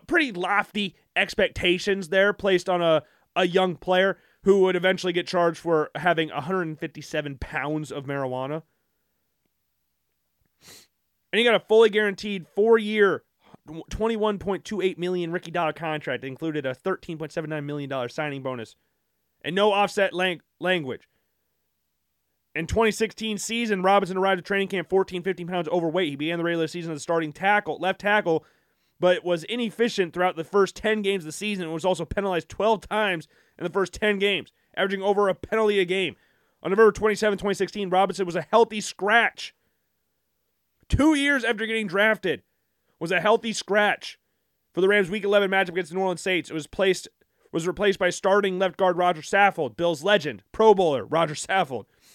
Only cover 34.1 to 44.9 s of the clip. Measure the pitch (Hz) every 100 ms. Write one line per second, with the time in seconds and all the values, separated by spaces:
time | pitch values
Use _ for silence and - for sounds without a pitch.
34.1 | 202 202 185 - _ _ - 196 196 196
35.1 | 202 202 180 - 220 214 202 180 190 170
36.1 | - _ _ _ _ 160 196 220 - 214
37.1 | 202 214 190 202 196 190 208 190 180 196
38.1 | 185 180 170 151 220 226 214 - - 196
39.1 | 226 220 - - - _ _ _ _ _
40.1 | _ _ _ _ _ _ _ - - 302
41.1 | 294 285 277 226 220 220 226 202 190 220
42.1 | 214 180 135 _ _ _ _ _ - 170
43.1 | 180 196 220 220 - - 208 208 - -
44.1 | - _ _ _ _ _ - 190